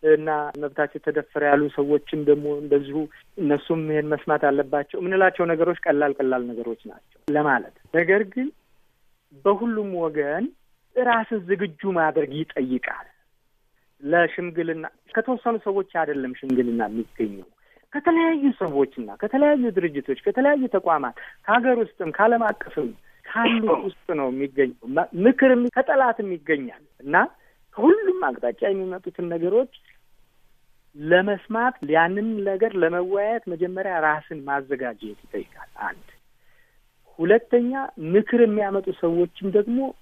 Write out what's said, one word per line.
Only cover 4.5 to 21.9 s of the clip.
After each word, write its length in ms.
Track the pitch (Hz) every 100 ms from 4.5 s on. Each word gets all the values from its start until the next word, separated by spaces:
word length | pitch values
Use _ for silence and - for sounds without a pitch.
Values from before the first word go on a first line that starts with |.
| 139 139 143 143 -
የምንላቸው 480 | 180 190 190 185 170
ነገሮች 360 | 165 165 170
ቀላል 320 | - 143 147
ቀላል 320 | 139 135 127 120
ነገሮች 400 | 117 117 113 110
ናቸው 340 | - _ _ -
ለማለት። 480 | 147 151 127 - - _
ነገር 300 | 160 170 196
ግን 280 | 208 254 262 - _ _ _ _ _ _ _ 143 196
በሁሉም 500 | 202 233 220 202 180
ወገን 560 | 165 151 143 156 254 - _ _ _ -
ራስን 480 | 247 233 220 220
ዝግጁ 480 | 175 196 196 156 196
ማድረግ 420 | 180 156 156 143
ይጠይቃል። 760 | 143 160 - 127 127 - - - _ _ _ _ _ _ _ _ _
ለሽምግልና 840 | 143 170 165 - 175 165 165 160 156 _ _
ከተወሰኑ 500 | - 220 247 - 226
ሰዎች 340 | 208 196 196 175
አይደለም 400 | 156 143 131 127
ሽምግልና 500 | 139 127 120 117 110
የሚገኘው፣ 640 | 110 113 - 110 98 92 _ _ _ _
ከተለያዩ 580 | 285 285 330 330 320 277 -
ሰዎችና 600 | 180 143 135 - 233 -
ከተለያዩ 560 | - 269 294 294 240
ድርጅቶች፣ 500 | 185 175 143 135 131
ከተለያዩ 460 | - 202 277 294 262
ተቋማት፣ 500 | 196 180 160 131 - - -
ከሀገር 360 | - 220 247 247
ውስጥም 340 | 220